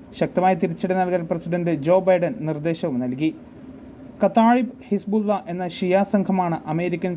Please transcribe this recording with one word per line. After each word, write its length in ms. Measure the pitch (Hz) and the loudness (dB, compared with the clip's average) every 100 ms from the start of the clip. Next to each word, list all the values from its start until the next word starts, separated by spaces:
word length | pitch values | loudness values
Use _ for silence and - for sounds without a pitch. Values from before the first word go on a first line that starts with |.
| - - | -14 -4
ശക്തമായ 340 | 160 - 185 180 | -2 2 2 2
തിരിച്ചടി 320 | 175 160 180 185 | -2 -4 -2 0
നൽകാൻ 240 | 180 180 165 | 0 0 -2
പ്രസിഡന്റ് 440 | 170 170 175 170 160 147 | -6 -4 -2 -2 -2 2
ജോ 80 | 185 185 | 2 4
ബൈഡൻ 280 | 185 170 120 151 | 2 2 -2 -4
നിർദ്ദേശവും 480 | 156 160 165 170 123 | -4 -2 -2 -2 -2
നൽകി. 260 | 127 127 156 - - - - - - - - - | -4 -2 -2 -4 -16 -20 -20 -20 -20 -20 -16 -2
കത്തായിബ് 500 | 196 233 226 247 226 - - | 2 4 6 4 2 -6 -4
ഹിസ്ബുള്ള 560 | 202 202 214 208 202 - | -4 0 -2 0 -2 -2
എന്ന 160 | 180 180 170 | -6 -6 -2
ഷിയ 280 | 185 185 196 | 2 2 4
സംഘമാണ് 460 | 202 185 190 175 165 156 | 2 2 0 0 -2 -2
അമേരിക്കൻ 420 | 160 175 170 185 | -2 -2 -2 -4